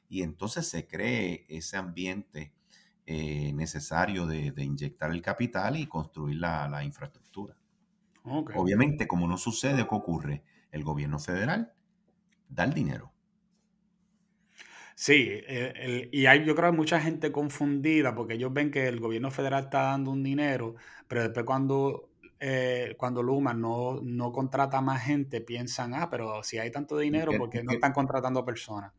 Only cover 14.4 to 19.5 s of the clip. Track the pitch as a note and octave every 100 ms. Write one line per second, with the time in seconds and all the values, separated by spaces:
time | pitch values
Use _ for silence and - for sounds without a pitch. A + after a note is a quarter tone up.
14.4 | _ - - - - - - D3 A2 G#2
15.4 | - B2+ B2+ - C3 B2 B2 C#3 C3 C#3+
16.4 | D#3 D3+ E3+ E3+ D#3 E3+ D#3 D#3+ D#3 C#3+
17.4 | D3 - C#3+ C#3 C#3+ D#3 C#3 A2+ A2 A2+
18.4 | C3 C3+ D3 C3+ C3 A#2+ A2+ A2+ C3+ C3+
19.4 | C#3